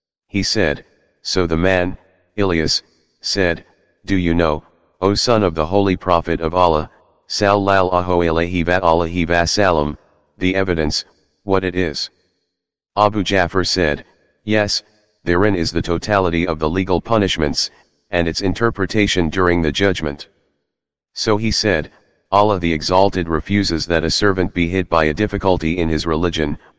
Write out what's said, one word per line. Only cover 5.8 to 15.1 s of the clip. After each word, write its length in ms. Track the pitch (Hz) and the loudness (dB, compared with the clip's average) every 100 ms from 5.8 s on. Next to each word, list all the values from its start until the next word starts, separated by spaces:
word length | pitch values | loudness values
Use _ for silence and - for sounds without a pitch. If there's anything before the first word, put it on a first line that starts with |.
| 98 90 | 2 0
prophet 460 | - 85 82 82 | 0 0 0 -4
of 120 | 82 | 0
Allah, 360 | 90 87 78 78 _ _ _ - | 2 4 2 -2 _ _ _ -12
sallallahu 640 | - 101 101 98 98 90 90 90 87 85 | 0 2 4 4 2 2 0 0 0 2
alayhi 360 | 80 87 90 82 | 0 0 -2 0
wa 120 | 90 87 | 2 2
alihi 340 | 82 85 90 82 | 2 0 -2 0
wa 180 | 85 | 0
sallam, 520 | 85 - 98 80 73 73 _ _ _ - | 0 2 2 2 0 -6 _ _ _ -6
the 180 | 92 | -2
evidence, 520 | 95 95 82 76 - - _ _ _ | -2 -2 -2 -2 -4 -10 _ _ _
what 200 | 101 95 | -2 -2
it 100 | 92 | 0
is?" 360 | 90 85 73 - _ _ _ _ _ _ _ _ | -2 -4 -6 -12 _ _ _ _ _ _ _ _
Abu 280 | 101 104 107 | 0 2 2
Ja'far 440 | 92 98 85 95 87 | 0 0 0 0 0
said, 380 | 90 80 73 - _ _ _ | 0 0 -2 -8 _ _ _
"Yes, 380 | 107 107 104 - - _ _ | -2 0 0 -4 -10 _ _